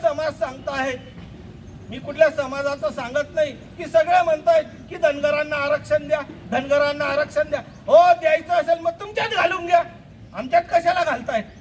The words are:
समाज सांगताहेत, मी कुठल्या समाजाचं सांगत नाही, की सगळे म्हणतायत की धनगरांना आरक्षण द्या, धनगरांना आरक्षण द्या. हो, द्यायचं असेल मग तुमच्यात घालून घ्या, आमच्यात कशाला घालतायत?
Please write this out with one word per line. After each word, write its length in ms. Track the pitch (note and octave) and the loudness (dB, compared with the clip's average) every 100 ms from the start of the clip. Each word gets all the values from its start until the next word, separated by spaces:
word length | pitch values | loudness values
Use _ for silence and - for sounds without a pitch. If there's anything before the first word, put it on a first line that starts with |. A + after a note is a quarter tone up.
समाज 360 | E4 D4 D#4 D4 | 0 0 -4 -4
सांगताहेत, 600 | D4 C4+ - C4+ C4+ B3+ - - - - - - - - - | -8 -6 -6 -4 -4 -4 -12 -18 -18 -18 -20 -18 -18 -18 -14
मी 80 | A#3+ | -12
कुठल्या 300 | C#4+ C#4+ D#4+ | -10 4 4
समाजाचं 600 | D4+ C4+ C#4 C#4+ C#4 D4+ | 4 -6 -4 -4 -2 -4
सांगत 440 | C#4 B3 C#4 D4 | -4 -4 -4 -2
नाही, 180 | D#4+ D4+ A3+ - - | -2 -2 -4 -18 -14
की 80 | |
सगळे 380 | D#4+ E4 D#4+ F4+ | 0 2 4 4
म्हणतायत 420 | E4+ D#4 D#4+ D#4+ D4+ - - | 4 0 4 2 2 -12 -16
की 60 | F4+ | 0
धनगरांना 600 | D#4 C#4+ D4 D4 D4+ D4 | 0 2 0 0 -2 -2
आरक्षण 520 | C#4+ D4 - D4+ C#4+ | -2 -2 0 -2 0
द्या, 120 | D4+ C#4 - - | -4 -4 -14 -6
धनगरांना 540 | A#3+ C4+ C#4+ C#4+ D4 | -4 0 2 2 0
आरक्षण 460 | D4 C#4+ D4 C#4+ D4 | -2 -2 -2 -2 -2
द्या. 100 | C#4+ - - - | -4 -8 -14 4
हो, 160 | D4 F4+ F4 | 8 8 6
द्यायचं 340 | D#4+ D#4 D#4+ | 4 0 2
असेल 240 | F4 D4+ E4+ | 0 2 0
मग 220 | E4+ E4+ | 0 -4
तुमच्यात 280 | G4+ G#4+ A4+ | -8 -4 -2
घालून 380 | G#4 E4+ F#4 E4+ | 0 0 0 2
घ्या, 160 | F4 - - - - - | 2 2 -10 -20 -20 -14
आमच्यात 280 | F3+ B3+ E4+ | -10 0 0
कशाला 420 | E4+ E4+ E4+ F4+ | 2 0 2 0
घालतायत? 380 | D#4+ A#3+ - A#3 - - | 0 -2 -4 -4 -6 -16